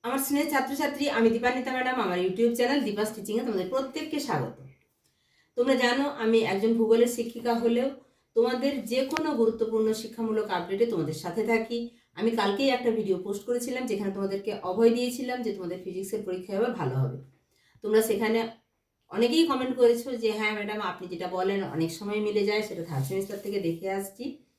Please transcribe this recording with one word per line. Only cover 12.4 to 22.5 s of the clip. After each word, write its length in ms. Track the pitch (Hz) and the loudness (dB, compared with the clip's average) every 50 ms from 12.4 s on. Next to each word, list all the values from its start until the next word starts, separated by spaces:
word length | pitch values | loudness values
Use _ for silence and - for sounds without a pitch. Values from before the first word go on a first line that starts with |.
| 202 202 202 202 277 269 | 0 0 0 2 2 2
একটা 220 | 262 247 240 233 | 2 2 2 0
ভিডিও 260 | 214 220 190 190 185 | 0 0 0 0 0
পোস্ট 280 | 175 185 208 202 202 - | -2 -2 -6 -6 -6 -4
করেছিলাম, 400 | - 240 240 240 - 254 254 254 | -2 -2 -2 -2 -4 -4 -4 -2
যেখানে 260 | 220 208 196 202 196 | -2 -2 -2 -2 -4
তোমাদেরকে 420 | 190 196 196 196 196 196 - 220 202 - - | -4 -2 -4 -2 -4 -4 -4 -6 -8 -6 -6
অভয় 260 | 180 180 214 226 233 | -4 2 6 6 6
দিয়েছিলাম 520 | 233 247 247 247 247 247 269 247 247 247 | 6 6 0 -2 -4 -4 -6 -6 -6 -4
যে 140 | 233 214 190 | -4 -6 -6
তোমাদের 220 | 185 185 165 180 185 - | -6 -6 -8 -8 -8 -10
ফিজিক্সের 400 | 185 175 185 196 - 226 202 - | -8 -8 -8 -6 -6 -6 -6 -4
পরীক্ষা 280 | 190 180 185 185 - 196 | -6 -6 -6 -6 -4 -2
এবার 180 | 196 233 247 | 0 0 0
ভালো 240 | - - 151 127 131 | 0 -2 -4 -2 0
হবে। 220 | 135 135 - - - - - _ _ _ _ _ _ _ _ _ _ | 0 0 0 -2 -8 -14 -18 _ _ _ _ _ _ _ _ _ _
তোমরা 200 | - 208 214 220 | -2 4 4 4
সেখানে 460 | 220 233 214 196 226 220 226 226 233 - - _ _ _ _ _ _ _ _ _ _ _ | 6 4 0 0 2 2 2 2 0 -2 -6 _ _ _ _ _ _ _ _ _ _ _
অনেকেই 380 | - 196 240 233 269 320 330 | 0 2 2 4 6 4 4
কমেন্ট 300 | - 269 254 254 254 247 | 4 2 0 0 -2 2
করেছো 400 | 247 240 233 240 233 - 277 247 | 6 6 6 6 4 0 -6 -6
যে, 140 | 226 226 214 | -2 0 0
"হ্যাঁ 220 | 214 214 214 208 214 | 0 2 0 -2 -2
ম্যাডাম, 280 | 208 202 208 214 214 | -2 -4 -4 -4 -4
আপনি 260 | 208 180 180 - 185 | -4 -6 -6 -8 -10
যেটা 200 | 175 180 165 175 | -10 -8 -6 -6
বলেন 360 | 180 180 185 185 196 196 196 185 | -4 -2 0 0 0 0 0 -2
অনেক 280 | 139 135 160 160 165 | -2 -2 -2 -2 -2
সময় 280 | - - 208 202 208 214 | -2 -6 -6 -4 -2 -2
মিলে 260 | 214 208 202 208 196 | -2 0 2 2 2
যায়, 160 | 202 | 2